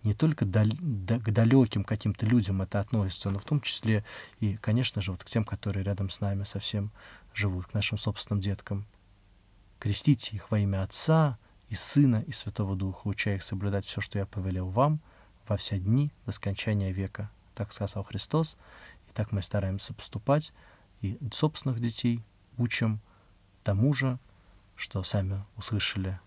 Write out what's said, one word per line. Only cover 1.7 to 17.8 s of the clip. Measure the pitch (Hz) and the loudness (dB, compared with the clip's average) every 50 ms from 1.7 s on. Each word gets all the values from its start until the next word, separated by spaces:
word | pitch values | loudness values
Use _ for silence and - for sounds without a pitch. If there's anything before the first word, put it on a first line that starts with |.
| - 104 95 | 2 -2 -2
каким-то | - 110 101 - 107 101 - - | -2 -4 -2 0 -2 0 0 2
людям | 107 120 123 101 95 98 95 | 4 4 4 4 2 0 -2
это | 95 92 - 104 | -2 0 -2 -2
относится, | 98 - - 110 98 95 - - - 101 | -2 0 0 0 0 0 -2 -4 -4 -2
но | 98 98 | -4 -4
в | - | -2
том | - 151 143 | -2 -2 0
числе | - - - - - 113 110 104 104 - - - - - - _ | 0 0 -2 0 2 2 2 2 0 -4 -14 -16 -16 -18 -8 _
и, | 113 104 98 | -2 -2 -2
конечно | 107 - - 107 120 127 - - 107 | -2 -2 0 2 2 2 0 -2 -2
же, | 92 95 92 | -4 -4 -6
вот | - - | -8 -6
к | - | -2
тем, | - 117 107 | -2 -2 -2
которые | - 104 - - 104 95 98 95 | -2 -6 -6 -4 -4 -4 -2 -2
рядом | 101 98 92 98 95 | -2 -2 -2 -2 -4
с | - - | -4 -2
нами | 104 98 98 98 98 | -2 -2 -2 -2 -4
совсем | - - 101 - - - 104 101 107 - - - - - - - - - | -4 -6 -4 -4 -2 -2 -2 -4 -4 -8 -14 -20 -20 -20 -20 -20 -12 -6
живут, | - 101 101 92 90 90 | -2 -2 0 0 -2 -6
к | - - | -4 -2
нашим | 107 98 - 110 | -2 0 0 -2
собственным | 104 - 110 104 - - - 104 101 | 0 -2 -2 -2 -2 -4 -2 -2 0
деткам. | 92 104 95 - - - 104 98 104 - - - _ _ _ _ _ - - _ _ _ _ - - - - _ | 0 -2 -4 -4 -6 -6 -6 -6 -6 -10 -18 -20 _ _ _ _ _ -20 -20 _ _ _ _ -20 -20 -20 -20 _
"Крестите | - 107 101 - - - - 113 - - 107 | -2 0 0 2 4 4 4 4 2 -4 -4
их | 98 - - | -8 -4 -2
во | 113 107 | 0 2
имя | 101 98 98 95 95 | 2 2 0 -2 -2
Отца | - - - - - 160 160 156 143 120 - - - - _ _ - | 2 2 2 4 6 6 6 4 4 0 -4 -12 -20 -20 _ _ -4
и | 110 | 0
Сына | - - - - 143 143 131 117 107 110 | 2 4 6 6 8 8 6 6 4 0
и | - - | -2 -4
Святого | - - - - - 104 98 98 | -4 -4 -4 -4 -2 -2 -2 -2
Духа, | 92 98 95 92 - - | -2 -2 -4 -4 -4 -4
уча | 107 95 - - 107 101 | -4 -4 -2 -2 -2 -2
их | 95 | -2
соблюдать | - - - 95 98 101 98 98 - | -2 -4 -4 -2 -2 -2 -2 -2 -4
все, | - - 107 | -4 -6 -6
что | 104 - - 101 | -6 -4 -4 -4
я | 95 | -4
повелел | - - 98 92 95 90 92 92 | -4 -6 -4 -4 -2 -2 -2 -4
вам | 92 92 117 135 147 156 151 - - - - - - _ _ _ | -2 2 2 4 4 2 0 -4 -12 -20 -20 -20 -20 _ _ _
во | - 104 | -2 -2
все | 101 - - 104 95 | -2 0 -2 -2 0
дни | 90 101 113 135 147 147 - - - | 2 2 4 4 2 0 -4 -8 -6
до | - 110 | -6 -6
скончания | - - 101 98 - - 113 104 101 98 95 | -4 -2 -4 -4 -2 -2 0 0 0 0 0
века". | 92 95 98 95 - - 104 107 - - _ - _ | -2 -2 -4 -4 -4 -8 -10 -10 -12 -20 _ -20 _
Так | - 104 - | -8 -8 -8
сказал | - - | -4 -4